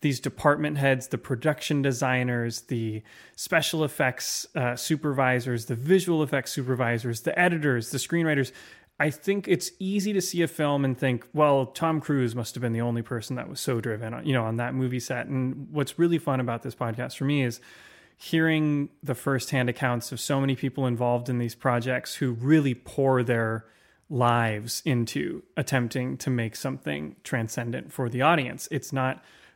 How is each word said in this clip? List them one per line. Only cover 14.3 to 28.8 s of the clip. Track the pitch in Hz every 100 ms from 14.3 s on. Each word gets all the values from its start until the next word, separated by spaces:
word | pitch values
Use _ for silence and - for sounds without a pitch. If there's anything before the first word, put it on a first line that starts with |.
know, | 131
on | 110 113
that | 120
movie | 131 127 123
set." | - 123 120
And | 135 127 131 139
what's | 151 135 -
really | 170 165
fun | 151 131
about | 120 120
this | 131
podcast | - 117 113 127 -
for |
me | 139 147
is | 127 113 - - - - - _
hearing | - 165 160 156 151 147 143 _
the | 139
firsthand | 123 - 135 - 135 123
accounts | 117 131 120 -
of | 123
so | - 139
many | 135 131
people | 135 - 131
involved | 120 123 123 120
in | 123
these | 117
projects | - 135 120 120 123 - -
who | 131
really | 117 131 160 139
pour | 120 - - 135 127
their | 120 117 113 110 - _ _ _ -
lives | 135 120 120 117 107 113 -
into | - 123 113 139 147 147 - -
attempting | - 135 120 131 127 135
to | -
make | 123 113 -
something | 135 135 151 147 151 -
transcendent | - 127 110 - 117 127 -
for | - 120
the | 123
audience. | 143 165 123 165 -
It's | 156